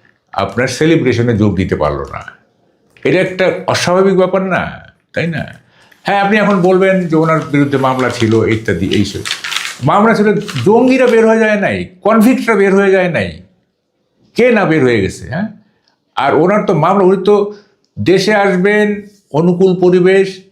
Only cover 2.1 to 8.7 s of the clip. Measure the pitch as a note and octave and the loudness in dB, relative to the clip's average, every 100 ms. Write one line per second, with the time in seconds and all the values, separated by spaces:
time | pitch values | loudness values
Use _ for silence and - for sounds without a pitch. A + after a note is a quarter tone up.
2.1 | - - - _ _ _ _ _ _ C3 | -14 -16 -20 _ _ _ _ _ _ -2
3.1 | E3+ F#3 F#3 F3+ - - B2+ - F3+ G3 | 0 -2 -2 -2 -2 -4 -4 0 0 2
4.1 | F3+ F#3 F#3+ F#3+ D#3+ E2 - - _ _ | 2 0 -2 -2 -4 -6 -10 -20 _ _
5.1 | - E3 D3+ - - _ _ _ _ - | -8 -6 -6 -10 -16 _ _ _ _ -4
6.1 | G3+ G3 G#3+ G3+ G3+ F3+ F#3 F#3+ F#3+ F3 | -2 0 0 2 2 2 2 2 0 0
7.1 | D#3+ D#3+ D#3+ C3+ C#3+ C#3 C3+ C3 C3 B2+ | 0 0 0 0 0 0 0 0 0 -2
8.1 | - A2 A2+ G2 A2 - | -2 0 2 0 -2 -2